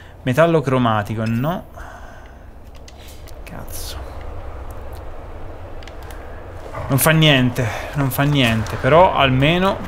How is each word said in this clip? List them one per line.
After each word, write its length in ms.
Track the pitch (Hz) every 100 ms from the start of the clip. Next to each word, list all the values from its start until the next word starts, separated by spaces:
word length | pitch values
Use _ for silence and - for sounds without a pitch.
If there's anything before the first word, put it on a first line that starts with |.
| - -
Metallo 380 | 131 131 170 160
cromatico, 640 | 131 127 120 107 101 110 110
no. 400 | 117 147 185 - - - - - - - - - - - - - - - - - -
Cazzo. 520 | - 55 - - - - - - - - - - - - - - - - - - - - - - - - - - - - - - - - -
Non 100 | 135
fa 120 | 160
niente, 560 | 160 156 135 123 131 113 - -
non 160 | 143 135
fa 140 | 131
niente. 520 | 143 143 117 110 107 110
Però 380 | 131 160 185
almeno 640 | - 135 127 147 175 196 -